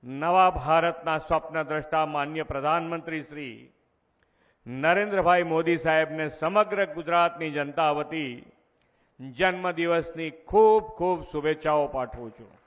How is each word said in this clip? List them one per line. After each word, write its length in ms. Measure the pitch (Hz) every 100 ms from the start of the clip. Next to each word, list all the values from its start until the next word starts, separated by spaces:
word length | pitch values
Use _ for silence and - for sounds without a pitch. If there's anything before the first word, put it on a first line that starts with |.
નવા 460 | 123 135 160 185 185
ભારતના 680 | 151 135 160 170 165 160 156
સ્વપ્નદ્રષ્ટા 880 | 156 160 160 160 147 151 - 160 151
માનનીય 360 | 147 143 156
પ્રધાનમંત્રી 800 | 151 139 147 165 165 165 165 160
શ્રી 500 | 147 151 135 113 127 _ _ _ _ _ _ _ _ _ 120
નરેન્દ્રભાઈ 760 | 127 151 180 208 196 170 180
મોદી 340 | 170 160 165 170
સાહેબને 520 | 165 160 156 156 156
સમગ્ર 560 | - 156 208 208 196
ગુજરાતની 640 | 196 175 156 170 170 170 160
જનતા 400 | 147 143 143 156
વતી 600 | 147 151 160 143 120 - _ _ _ _ _ _ _
જન્મદિવસની 1080 | 131 127 185 180 180 165 170 170 165 156 160
ખૂબ 540 | 151 - 202 220 220
ખૂબ 380 | 214 - 175 175
શુભેચ્છાઓ 640 | - 151 147 156 156 151 143
પાઠવું 440 | 135 123 123 117
છું. 220 | - 110 -